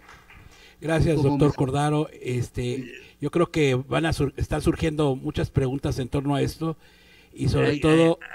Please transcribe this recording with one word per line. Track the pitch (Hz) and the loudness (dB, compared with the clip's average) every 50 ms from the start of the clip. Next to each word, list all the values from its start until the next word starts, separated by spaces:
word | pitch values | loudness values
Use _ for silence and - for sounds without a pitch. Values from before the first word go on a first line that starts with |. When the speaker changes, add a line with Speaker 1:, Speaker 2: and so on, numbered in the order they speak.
| - - - - - - - - - - - - - - - - | -20 -20 -20 -20 -20 -20 -20 -20 -20 -20 -20 -20 -20 -20 -20 -10
Speaker 1:
Gracias, | - 151 165 160 139 139 160 156 | -6 -2 0 2 2 2 2 2
Speaker 2:
¿Cómo | 139 139 | 2 2
Speaker 1:
doctor | 143 135 143 147 | 4 4 4 2
Speaker 2:
me | - | 2
Speaker 1:
Cordaro. | - 147 131 131 143 147 147 151 151 156 - | 2 -2 -2 0 0 0 0 0 0 -2 -2
Este, | - - - 120 123 123 113 - - 135 123 123 123 131 | -6 -12 -8 -4 -4 -4 -4 -6 -6 -6 -4 -4 -4 -6
Speaker 2:
Sí. | 127 - - - - - - - | -6 -10 -14 -18 -20 -20 -14 -8
Speaker 1:
yo | 143 143 | -6 -2
creo | - 170 170 - | 0 0 0 0
que | - 165 151 135 127 | 2 2 2 2 2
van | 123 135 135 135 151 160 160 | 0 -2 -2 -2 -2 0 0
a | 135 | 0
sur-, | - 151 131 - - | 0 -2 -2 -2 -4
están | 123 - 160 151 | -4 -4 -2 -2
surgiendo | - - 160 - 170 160 151 151 156 139 131 | 0 0 0 0 0 -2 0 0 0 0 0
muchas | 135 139 147 - - 160 - | -2 -4 -6 -4 -4 -4 -2
preguntas | - 139 135 127 127 139 - 156 127 135 | 0 0 0 0 -2 -2 -4 -4 -4 -4
en | 131 113 | -4 -4
torno | - 147 135 143 143 | -4 -4 -2 0 0
a | 135 | 0
esto | 131 131 - - 160 160 156 - - - _ - - - - - - _ - | 0 -2 -4 -4 -6 -6 -6 -8 -12 -20 _ -20 -20 -20 -20 -20 -20 _ -8
y | - 135 135 | -4 -2 0
sobre | 127 147 131 131 | 0 2 2 0
Speaker 2:
Ahí, | 143 147 | 0 0
Speaker 1:
todo | 156 160 156 165 165 165 170 - - - - | 2 4 4 6 6 4 2 0 -4 -14 -8